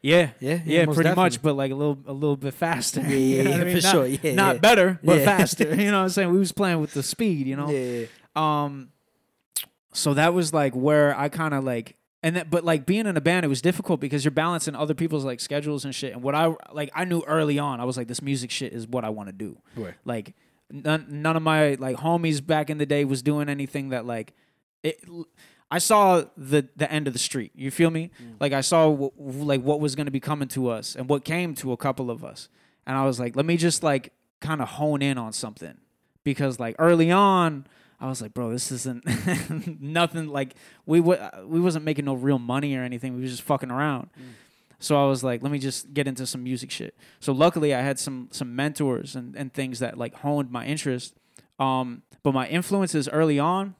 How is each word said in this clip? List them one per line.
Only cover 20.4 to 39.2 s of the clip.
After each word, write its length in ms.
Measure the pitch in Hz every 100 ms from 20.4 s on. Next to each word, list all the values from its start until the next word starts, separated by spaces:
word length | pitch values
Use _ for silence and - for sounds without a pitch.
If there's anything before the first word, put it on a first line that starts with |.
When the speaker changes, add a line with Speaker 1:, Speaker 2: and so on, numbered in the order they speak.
| _ _ _
Speaker 1:
none, 360 | 143 151 156 147
none 260 | 147 156 160
of 40 |
my, 340 | 160 156 151 139
like, 220 | 131 123
homies 480 | 156 170 165 147 147
back 240 | 156 147
in 80 | 151
the 80 | 143
day 180 | 143 143
was 160 | 135
doing 260 | 127 147 147
anything 400 | 143 139 143 135
that, 160 | 127 120
like, 280 | 117 110 _ _ _ _ _
it, 180 | 151 - 180 170 165 _ - _ _
I 80 | 170
saw 460 | - 214 196 180 - -
the, 320 | 135 147 131 -
the 160 | 151
end 160 | 151 143
of 60 |
the 60 | 120
street. 320 | - 135 110 -
You 160 | 135
feel 180 | - 165
me? 220 | 165 165 -
Speaker 2:
Mm. 140 | 117 110
Speaker 1:
Like, 100 | 143
I 80 | 135
saw 280 | 135 165 156
w-, 220 | 147 139 -
w-, 260 | 143 131 147
like, 160 | 139
what 160 | 127 147
was 160 | 151 131
gonna 160 | 143
be 80 | 135
coming 300 | - 151 135
to 180 | 135 127
us 280 | 113 - -
and 100 | 127
what 160 | 143
came 320 | - 165 175 147
to 160 | 131
a 60 | 123
couple 340 | 139 131 127
of 120 | 113 -
us. 240 | - - _ _ _ -
And 120 | 131
I 80 | 135
was 120 | 123
like, 180 | 123 123
"Let 80 | 156
me 100 | 170
just, 260 | 170 156
like, 300 | 160 139 - _ _ _
kinda 240 | 143 156 123
hone 360 | - 151 147
in 160 | 139 131
on 140 | 113
something." 460 | 110 117 107 85 62 _ _ _ _ -
Because, 340 | 135 139 120
like, 160 | 117 110
early 320 | 165 170 165
on, 540 | 185 202 190 170 147 139 _ _ _
I 60 | 127
was 140 | 131
like, 120 | 107
"Bro, 180 | 117 120
this 200 | 123 -
isn't 320 | 127 131 120 -
<laughs> 760 | 113